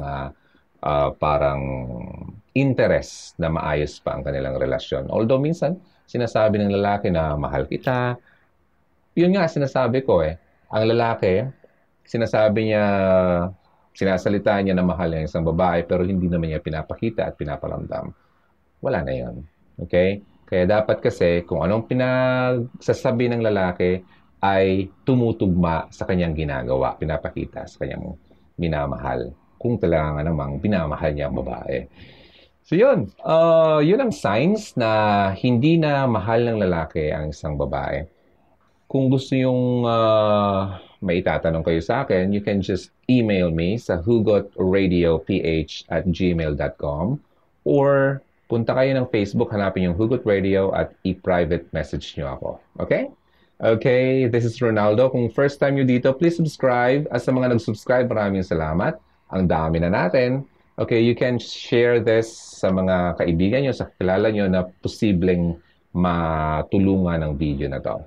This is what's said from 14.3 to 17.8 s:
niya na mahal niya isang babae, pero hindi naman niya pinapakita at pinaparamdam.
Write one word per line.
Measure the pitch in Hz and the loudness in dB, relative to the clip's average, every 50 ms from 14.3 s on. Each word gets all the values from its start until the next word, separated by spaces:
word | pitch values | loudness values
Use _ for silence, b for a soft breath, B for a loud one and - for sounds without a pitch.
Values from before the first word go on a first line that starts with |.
| 101 98 101 107 101 98 98 | -2 0 2 2 2 2 2
niya | 98 92 | 2 2
na | 92 90 | 2 2
mahal | 90 85 92 90 82 | 0 0 0 -2 -2
niya | 82 80 78 | -2 -4 -4
isang | 78 - 85 80 | -4 -4 -2 -2
babae, | 80 80 82 92 87 85 85 82 | 0 0 2 2 2 2 0 0
pero | - 90 90 90 | 0 0 0 0
hindi | 95 98 92 90 87 | 0 0 0 0 0
naman | 90 87 82 80 78 | 0 -2 -2 -4 -4
niya | 78 - | -6 -6
pinapakita | 80 78 78 76 - - - 113 113 110 - 82 | -6 -6 -6 -6 -8 -8 -6 -6 -4 -4 -4 -6
at | - - | -6 -6
pinaparamdam. | - 73 71 69 67 - 78 - - | -8 -8 -8 -8 -8 -8 -8 -8 -8